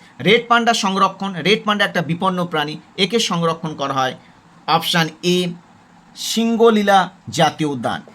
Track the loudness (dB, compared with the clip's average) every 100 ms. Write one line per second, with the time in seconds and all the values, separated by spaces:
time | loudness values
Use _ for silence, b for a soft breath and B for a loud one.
0 | B -4 2 2 4 2 2 0 -2 0
1 | 0 0 -8 -4 0 0 0 -2 -2 -2
2 | -4 -2 -2 -2 -2 -2 -4 -8 -12 -4
3 | -2 0 0 0 0 -2 -6 -6 -4 -2
4 | -2 -4 b b _ -12 0 0 2 0
5 | -2 -2 0 0 -2 -8 _ _ _ _
6 | _ -12 -6 -2 0 4 4 4 4 4
7 | 2 -6 -8 0 0 0 -4 -2 -4 -6
8 | -10